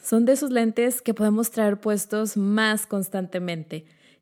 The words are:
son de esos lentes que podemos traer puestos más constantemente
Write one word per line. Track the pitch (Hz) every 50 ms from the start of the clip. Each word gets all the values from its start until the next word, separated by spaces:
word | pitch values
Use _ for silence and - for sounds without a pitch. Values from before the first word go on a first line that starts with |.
| -
son | - 226 226 240
de | 254 269
esos | 269 294 262
lentes | 254 233 233 226 220 240 233 254 240 -
que | - 233 220
podemos | 214 214 214 208 220 233 -
traer | - 233 214 208 202 202
puestos | - 214 208 202 - - 214 214 220 208 -
más | 208 196 202 208 214 220 214 214 214 -
constantemente | - 208 196 180 - - 190 185 180 - 180 180 175 170 160 160 - 165 160 - _ _ _ _ _ _ _